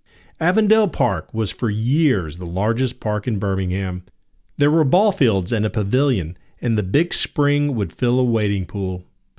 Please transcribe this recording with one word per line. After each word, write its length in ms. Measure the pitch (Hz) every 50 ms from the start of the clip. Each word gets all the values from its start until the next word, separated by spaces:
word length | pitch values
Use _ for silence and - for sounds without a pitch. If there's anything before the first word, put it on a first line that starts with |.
| _ _ _ _ - - - -
Avondale 480 | 160 170 180 220 214 196 220 226 214 175
Park 440 | - - 135 113 95 82 - -
was 200 | - 110 110 101
for 180 | - - 123 110
years 640 | 101 107 110 123 139 160 165 147 117 95 82 78 76
the 80 | 87 90
largest 560 | 85 87 92 101 110 113 120 131 120 - -
park 260 | - 107 104 104 -
in 120 | 123 110 98
Birmingham. 640 | 101 98 95 95 95 90 90 98 98 92 90 90 - - - _ _ _ _ _ _ _ - -
There 120 | 143 147
were 140 | 156 165 151
ball 280 | 135 151 185 220 214
fields 400 | - - 135 113 101 95 87 92
and 120 | 120 104 107
a 60 | 107
pavilion, 640 | - 110 98 101 117 131 143 143 123 98 78 80 85 - _ _ _ -
and 160 | - 120 113
the 60 | 107
Big 320 | 98 92 101 147 170 170 -
Spring 600 | - - - - - 143 143 143 147 147 147 127
would 160 | 110 101 82
fill 260 | - - 127 120 123 127
a 60 | 127
wading 420 | 123 117 110 104 101 104 98 90
pool. 380 | - - 101 95 92 92 90 - _ _ _ _ _ _